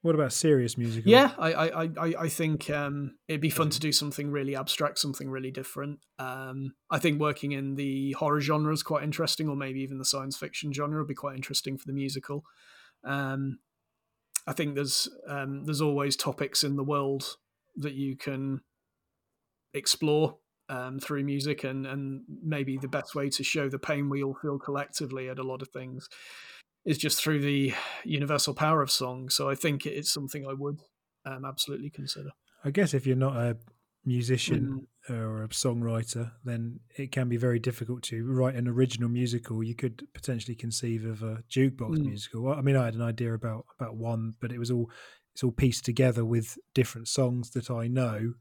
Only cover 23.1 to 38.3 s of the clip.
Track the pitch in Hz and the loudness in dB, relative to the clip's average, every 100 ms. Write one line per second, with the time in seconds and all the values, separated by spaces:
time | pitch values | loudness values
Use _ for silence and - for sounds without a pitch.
23.1 | 147 143 - 139 160 143 135 - 147 143 | -2 -2 -2 0 0 0 -2 -2 0 0
24.1 | 139 139 135 151 139 139 139 139 - 143 | 0 -2 -4 -4 -4 -4 -4 -4 -6 -6
25.1 | 131 127 127 131 131 135 139 127 131 - | -6 -6 -6 -6 -6 -8 -10 -10 -12 -14
26.1 | - - - - - _ _ - 147 151 | -18 -20 -18 -18 -20 _ _ -2 0 2
27.1 | - 156 151 143 143 135 104 - - - | 2 2 2 4 2 2 0 -6 -8 -4
28.1 | 147 143 147 147 139 156 160 135 - 127 | -2 0 2 2 2 4 4 4 0 0
29.1 | 127 131 - 139 135 165 143 151 143 147 | -6 -2 0 2 2 2 0 -2 -4 -2
30.1 | - 139 151 135 135 143 151 _ _ _ | -2 -4 -8 -8 -4 -4 -6 _ _ _
31.1 | _ - 131 135 135 - 139 143 - 135 | _ -12 -8 -8 -4 -4 -4 -8 -10 -10
32.1 | - 143 - _ _ 143 147 185 139 131 | -8 -10 -16 _ _ -2 2 4 4 4
33.1 | 127 135 127 120 113 - _ _ _ - | 4 4 2 0 -2 -8 _ _ _ 0
34.1 | 123 117 127 - 151 139 135 - _ - | 0 2 2 2 2 0 -4 -8 _ -8
35.1 | 120 110 110 110 - 135 120 117 113 113 | -6 -4 -4 -4 0 0 0 0 0 -2
36.1 | 117 117 - 123 117 117 123 _ - 135 | -4 -6 -8 -6 -4 -4 -8 _ -8 -4
37.1 | 135 123 120 123 120 120 117 113 123 - | 0 2 4 4 4 2 -2 -4 -4 -4
38.1 | 117 117 | -4 0